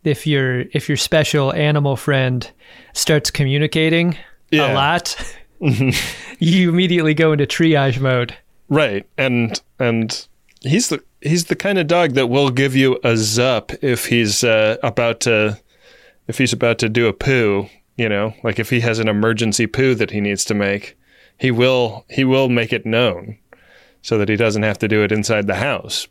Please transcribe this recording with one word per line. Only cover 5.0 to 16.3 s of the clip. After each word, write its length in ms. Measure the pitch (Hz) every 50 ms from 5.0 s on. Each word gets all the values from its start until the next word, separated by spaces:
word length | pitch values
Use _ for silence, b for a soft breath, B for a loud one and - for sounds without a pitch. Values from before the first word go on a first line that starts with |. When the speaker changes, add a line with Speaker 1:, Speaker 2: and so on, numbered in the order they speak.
| 175 - - B B B B B
Speaker 2:
<laughs> 200 | B B _ -
Mm-hmm. 300 | 175 147 120 104 156 131 - B B B B B B B B B
Speaker 1:
you 320 | 170 165 175 190 180 170
immediately 420 | 165 180 190 175 175 175 156 156
go 200 | 156 156 160 160
into 120 | 156 147 143
triage 560 | 135 - - 170 160 156 143 139 135 120 131
mode. 340 | 131 131 127 123 123 123 - - _ _ _ _ _ _
Speaker 2:
Right. 360 | 143 156 151 120 101 101 - _ _ -
And, 420 | 135 131 123 120 117 110 110 - _ _ _ -
and 480 | 131 120 117 113 113 110 - - - _ _ _ _ _ _ _
he's 260 | - 131 151 220 247 -
the, 140 | 160 135 _ _ _ _
he's 240 | - 143 170 175 165
the 100 | - 180
kind 200 | - - 196 202 190
of 80 | 165
dog 260 | 147 170 175 175 151 123
that 140 | 135 131 120
will 200 | 123 143 143 131
give 260 | 123 127 139 139 131
you 200 | 135 135 131 123
a 160 | - - 120
zup 640 | 113 113 110 104 107 120 123 131 123 107 - - - -
if 240 | - 135 123 113 -
he's, 360 | - - 120 113 104 98 -
uh, 360 | - 117 110 110 107 107 113 -
about 380 | - 120 107 - 120 117 113 -
to, 400 | - 123 113 107 107 107 107 - b b b b b b b b b b b b b
if 100 | -